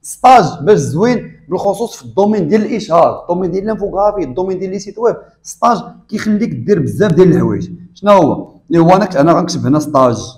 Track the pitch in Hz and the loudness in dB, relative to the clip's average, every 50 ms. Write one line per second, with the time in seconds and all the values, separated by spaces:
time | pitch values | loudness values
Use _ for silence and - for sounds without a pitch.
0 | _ - - - - 254 262 240 185 131 - - 139 180 214 170 135 117 123 156 | _ -18 -8 2 6 6 6 6 4 2 -4 -4 2 2 2 2 2 -2 -2 0
1 | 214 247 247 214 - - - _ _ 139 175 180 - 202 190 196 233 220 - - | 0 0 0 -2 -6 -10 -20 _ _ -8 -8 -4 -2 -4 -4 -4 -6 -8 -10 -16
2 | 127 117 107 190 202 208 214 208 170 147 202 220 214 214 233 208 - - 160 170 | -20 -6 -2 0 0 2 0 0 0 0 0 0 0 -2 -6 -8 -4 0 2 2
3 | 156 123 107 - - - 175 185 190 175 170 190 196 220 220 175 202 190 156 185 | 2 2 0 -6 -6 -6 -4 -4 -4 -4 -4 -4 -4 -6 -6 -6 -6 -6 -2 0
4 | 202 208 208 202 160 131 123 180 185 190 190 175 190 190 185 202 196 208 185 220 | -2 0 0 -2 -8 -6 -6 -6 -4 -4 -6 -6 -8 -8 -8 -10 -12 -12 -10 -2
5 | 233 226 165 - - _ _ _ _ - - _ - 240 233 180 - - - - | -2 -2 -2 -2 -12 _ _ _ _ -20 -8 _ -2 -2 -2 -2 -6 -14 -20 -20
6 | _ _ - 208 - 208 208 208 233 - 139 123 117 175 208 175 131 117 107 110 | _ _ -10 -6 -2 -2 -2 -2 -2 -4 -6 -6 0 0 0 0 0 -4 0 0
7 | 202 214 156 160 185 170 - 123 117 113 104 98 92 - - - - - _ - | 0 2 4 4 6 6 4 2 0 -2 -2 -4 -6 -10 -12 -18 -20 -20 _ -4
8 | 190 208 202 190 165 127 98 - - - - - _ _ 165 170 165 170 185 196 | 2 4 4 4 4 2 0 -4 -8 -14 -20 -20 _ _ 2 4 4 4 4 4
9 | 208 185 180 135 143 170 165 165 170 - - 135 117 123 143 151 151 151 151 135 | 2 -2 0 2 4 4 4 2 0 -4 -4 -4 -2 0 0 0 -2 0 0 2
10 | 131 123 117 104 - - - | 2 2 0 -2 -8 -14 -18